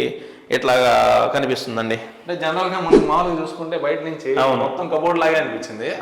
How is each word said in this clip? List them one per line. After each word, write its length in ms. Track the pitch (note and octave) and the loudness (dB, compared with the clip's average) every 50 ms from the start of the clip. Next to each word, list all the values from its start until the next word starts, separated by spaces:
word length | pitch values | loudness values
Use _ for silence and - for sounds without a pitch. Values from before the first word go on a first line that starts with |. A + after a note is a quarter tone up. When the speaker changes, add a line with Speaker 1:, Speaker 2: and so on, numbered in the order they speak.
| B2 B2 - - - - - - - - | 0 -2 -4 -8 -14 -16 -20 -16 -8 -2
Speaker 1:
ఇట్లాగా 800 | B2 B2+ - B2+ B2 B2+ B2 A#2+ A#2 A#2 A2+ A2+ A2+ A2+ A2+ - - | -2 0 2 4 4 4 6 6 4 4 6 6 4 4 4 2 0
కనిపిస్తుందండి. 600 | C#3 C#3 B2+ B2 - - B2+ A2+ A2+ A2+ A2+ A2+ | 0 0 0 -2 -2 -4 -6 -4 -4 -2 -2 -2
Speaker 2:
అంటే 420 | A2+ - - - - - - F3 | -4 -6 -10 -18 -16 -10 -8 -6
జనరల్ 320 | E3+ D#3+ D#3 D#3+ F#3 F#3 F3+ | -4 -2 -2 -2 -2 -2 -2
గా 120 | F#3 F#3 | -2 -2
మనం 280 | E3+ E3 D#3+ - - D3 | 2 4 4 4 6 4
మామూలుగా 340 | D3+ E3+ F3+ F3+ E3+ D#3+ D3 | 2 0 0 0 -2 -6 -6
చూసుకుంటే 360 | - - - D#3+ D#3+ E3+ D#3 | -8 -8 -10 -10 -8 -6 -4
బయట 240 | C#3+ D3 E3 C#3+ D3+ | -2 -2 -4 -4 -6
నుంచి 340 | D#3+ D#3 D3 - C3 C3+ | -8 -10 -8 -4 -2 0
Speaker 1:
అవును. 260 | C3+ C3 C3+ B2+ A#2+ C3 | 2 2 2 2 2 0
Speaker 2:
మొత్తం 260 | C#3+ - - F3 D#3+ | -2 -4 -4 -4 -2
కబోర్డ్ 300 | D#3+ D#3 D#3+ E3+ E3+ E3 | -2 0 2 2 2 2
లాగే 160 | D#3+ D#3+ D#3+ | 2 2 2
అనిపించింది. 600 | D#3 D3 C3 - A2 - - A2+ G#2+ A#2 D3+ G#3 - | 2 0 -2 -4 -8 -10 -10 -10 -8 -8 -6 -4 0